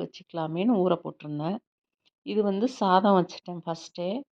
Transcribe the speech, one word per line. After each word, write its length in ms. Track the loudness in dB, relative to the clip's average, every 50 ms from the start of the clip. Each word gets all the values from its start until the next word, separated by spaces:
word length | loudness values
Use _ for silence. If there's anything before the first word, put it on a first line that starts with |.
| -8
வச்சுக்கலாமேன்னு 800 | -10 -12 -18 -20 _ -8 -6 -6 -4 -4 -2 0 2 2 2 4
ஊற 120 | 2 2 0 -2
போட்டிருந்தேன். 560 | -8 -14 -12 -12 -10 -8 -6 -4 -4 -6 -6 -10 _ _ _ _ _ _ _ _ _ _ _ _
இது 180 | -4 -2 0 0
வந்து 260 | 0 0 0 -2 -2 -2 -2
சாதம் 400 | 2 4 4 6 6 6 6 4
வச்சுட்டேன் 460 | 4 2 -6 -14 -14 -14 -14 -10 -8
ஃபஸ்ட்டே. 440 | -8 -10 -10 -12 -14 -12 -8 -6 -6 -6 -6 -10 -12